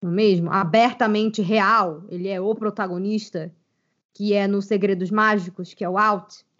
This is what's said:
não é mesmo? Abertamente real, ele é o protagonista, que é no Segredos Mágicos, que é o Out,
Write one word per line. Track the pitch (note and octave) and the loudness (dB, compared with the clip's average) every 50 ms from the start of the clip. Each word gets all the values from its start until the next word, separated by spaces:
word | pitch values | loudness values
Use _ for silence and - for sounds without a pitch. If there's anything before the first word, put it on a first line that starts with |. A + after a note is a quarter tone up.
não | - F3 | -4 -2
é | E3+ | 0
mesmo? | G3 A3 G#3+ F#3+ E3+ E3+ E3 | 2 4 4 4 4 2 0
Abertamente | - G3 G3 E3 D#3 A3 A#3 B3 B3 - B3 G#3+ G#3 G#3 G#3+ A3 G#3+ - G3+ | 0 -2 0 2 4 4 4 4 4 0 0 0 2 0 0 -2 -2 -2 -2
real, | E3+ G#3+ A3 G3 G3 A3 A3+ G3 F3+ D#3 D3+ F3+ G#3 | 0 2 2 4 4 4 2 2 0 -4 -8 -12 -12
ele | F3+ F3 F3+ F#3+ | -10 -8 -6 -6
é | G3 F#3 | -6 -4
o | F#3+ G#3 A3 | -2 -4 -4
protagonista, | G#3+ G#3+ G#3+ G#3 G#3+ G#3 F#3 F3 F3 F#3+ G3+ G#3+ G#3+ G#3+ - - E3+ D#3 E3 - _ _ _ _ _ _ _ _ _ _ _ _ | -2 -4 -6 -4 -4 -4 -4 -4 -4 -4 -2 -2 -4 -4 -6 -10 -10 -10 -10 -14 _ _ _ _ _ _ _ _ _ _ _ _
que | - G3+ G#3 G3+ | -6 -2 0 0
é | G3+ G3 G3 | 2 2 0
no | G3+ G3+ G3 | 0 -2 -2
Segredos | G3 A3 G3+ F#3+ G3+ G3 F3 F#3 F3 | -2 -2 0 0 0 0 0 -2 -2
Mágicos, | G#3 G#3+ G#3+ A3 G#3+ G#3 F3 F3+ F3 - F3+ - - | 0 2 2 2 2 2 -2 -4 -10 -12 -14 -14 -10
que | - G#3 | -8 -6
é | F3 | -4
o | F#3 G3 | -2 0
Out, | G#3 G#3+ G#3 F#3+ - - - - _ _ _ _ | 2 2 0 -2 -4 -12 -20 -20 _ _ _ _